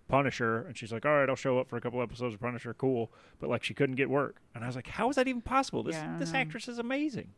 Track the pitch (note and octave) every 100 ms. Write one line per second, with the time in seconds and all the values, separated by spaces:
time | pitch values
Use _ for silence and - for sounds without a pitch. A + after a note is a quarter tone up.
0 | - C3+ C#3 - A2+ A2+ - A2+ A2 A2+
1 | D3 D3 C3+ C3+ C#3 B2+ B2+ A#2+ A#2+ B2
2 | A#2 A2+ B2 G2+ A#2 A#2+ A#2+ - C3+ A#2+
3 | A2+ - - - C#3+ A#2+ - A2+ C#3 C3
4 | C3 C#3 A#2+ - - A2+ A#2+ B2+ - -
5 | A#3 C4 C4 A#3+ - C4+ C4 - A2 D#3+
6 | D#3+ E3 C4+ C4+ D#3 B3 - A#3+ A#3 C#4
7 | D4+ A3 F#3